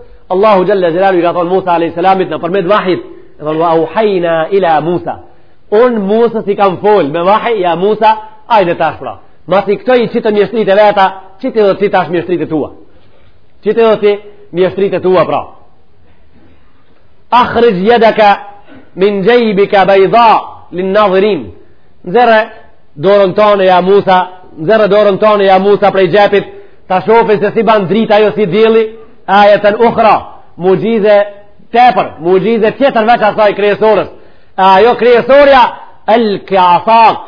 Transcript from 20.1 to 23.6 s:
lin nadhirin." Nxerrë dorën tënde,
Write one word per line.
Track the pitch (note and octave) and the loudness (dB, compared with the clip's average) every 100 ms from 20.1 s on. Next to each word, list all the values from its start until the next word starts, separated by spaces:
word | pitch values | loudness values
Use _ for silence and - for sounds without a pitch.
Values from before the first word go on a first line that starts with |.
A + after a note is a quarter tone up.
| A3 A3+ E3+ - - - | 2 4 2 -2 -18 -16
lin | E3+ F#3+ | -8 -2
nadhirin." | G3+ G#3 F#3 G#3+ F3 G2+ - - - - - F3+ | 0 2 0 0 -2 -8 -18 -20 -20 -20 -20 -6
Nxerrë | G3+ A#3 A3 A3 - - - - D3 | 0 2 2 0 -10 -20 -20 -20 -6
dorën | E3+ G3+ G3 | 0 2 2
tënde, | G3+ G#3 G3+ | 2 0 2